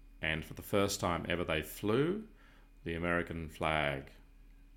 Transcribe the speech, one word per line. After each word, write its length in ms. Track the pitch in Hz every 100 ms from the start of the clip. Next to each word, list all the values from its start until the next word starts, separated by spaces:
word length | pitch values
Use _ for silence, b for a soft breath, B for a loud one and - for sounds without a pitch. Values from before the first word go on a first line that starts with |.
| - -
and 240 | 80 78 78
for 80 |
the 80 | -
first 380 | - 104 98 -
time 260 | 92 82 82
ever, 160 | 85
they 180 | 85 78
flew 600 | 76 - 101 117 156 214 220 b b b b -
the 100 | 85 82
American 540 | 87 87 85 82 80
flag 640 | - 80 78 73 67 69 - - - - - -